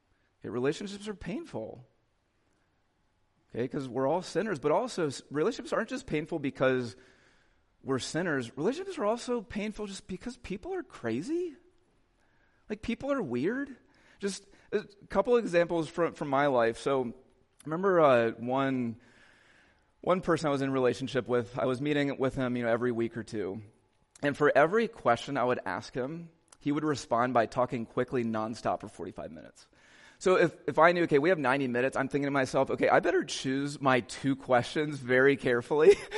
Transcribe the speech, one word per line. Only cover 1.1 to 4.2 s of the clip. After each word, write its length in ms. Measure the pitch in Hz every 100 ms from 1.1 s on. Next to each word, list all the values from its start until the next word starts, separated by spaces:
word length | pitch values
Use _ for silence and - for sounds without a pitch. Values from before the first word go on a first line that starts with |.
painful. 720 | 196 - 240 330 117 110 110 - _ _ _ _ _ _ _ _ _ _ _ _ _ _ _ _
Okay, 140 | - 131
'cause 200 | - 131
we're 200 | 117 135
all 160 | 170